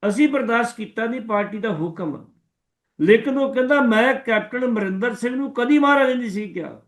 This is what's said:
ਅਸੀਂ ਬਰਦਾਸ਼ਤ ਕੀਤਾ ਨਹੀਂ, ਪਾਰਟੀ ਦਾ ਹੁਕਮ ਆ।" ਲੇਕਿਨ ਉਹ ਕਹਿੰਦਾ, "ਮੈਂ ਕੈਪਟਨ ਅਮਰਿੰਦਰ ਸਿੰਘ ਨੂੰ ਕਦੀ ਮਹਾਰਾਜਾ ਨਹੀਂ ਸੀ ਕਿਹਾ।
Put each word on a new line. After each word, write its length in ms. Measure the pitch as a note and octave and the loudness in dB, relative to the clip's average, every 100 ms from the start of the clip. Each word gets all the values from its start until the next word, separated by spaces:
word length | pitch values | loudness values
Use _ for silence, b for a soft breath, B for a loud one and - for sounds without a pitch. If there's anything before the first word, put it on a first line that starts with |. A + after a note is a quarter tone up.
| G#3 | -2
ਅਸੀਂ 200 | G3+ D4 | 2 2
ਬਰਦਾਸ਼ਤ 480 | C#4 A3+ A#3 A#3 - | 2 0 0 0 -4
ਕੀਤਾ 280 | G#3+ - | -10 -6
ਨਹੀਂ, 160 | A3+ B3+ | -6 -6
ਪਾਰਟੀ 380 | A3+ G#3 G#3 G#3 | -2 -2 -2 -4
ਦਾ 160 | A3 | -6
ਹੁਕਮ 400 | E3 E3+ E3 E3+ | -4 -6 -6 -8
ਆ।" 120 | C#3 - _ _ _ _ _ _ _ | -8 -14 _ _ _ _ _ _ _
ਲੇਕਿਨ 380 | D#3 A3+ C#4 C4 | 4 4 4 0
ਉਹ 160 | C4+ | 0
ਕਹਿੰਦਾ, 260 | B3 B3+ C#4+ | 0 2 4
"ਮੈਂ 340 | B3+ A3 B3 | 4 4 4
ਕੈਪਟਨ 500 | C#4 B3+ G#3+ G#3+ B3 | 0 0 -2 -2 -4
ਅਮਰਿੰਦਰ 500 | B3+ A3 G3 F#3+ A#3+ | -2 -2 -2 -2 -4
ਸਿੰਘ 220 | A3+ A#3+ B3+ | -4 -6 -4
ਨੂੰ 180 | C#4 | -6
ਕਦੀ 240 | - B3 D4 | -4 2 4
ਮਹਾਰਾਜਾ 360 | C#4+ C#4+ C4 | 6 4 4
ਨਹੀਂ 160 | B3+ A#3+ | 0 -4
ਸੀ 180 | G3 G#3+ | -6 -6
ਕਿਹਾ। 340 | F3 D3 A2+ | -8 -10 -14